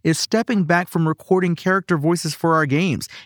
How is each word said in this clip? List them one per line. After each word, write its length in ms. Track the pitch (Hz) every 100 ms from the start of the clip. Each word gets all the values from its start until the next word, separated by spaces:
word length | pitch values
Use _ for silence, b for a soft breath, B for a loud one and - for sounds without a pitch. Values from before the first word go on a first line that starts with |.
is 160 | - 160
stepping 460 | - 220 226 220
back 240 | 160 175 180
from 200 | 175 160
recording 480 | 156 - 185 180 170
character 400 | 190 190 - 170
voices 380 | 151 170 160
for 200 | - 165
our 120 | 160 151
games 420 | 143 185 120 - B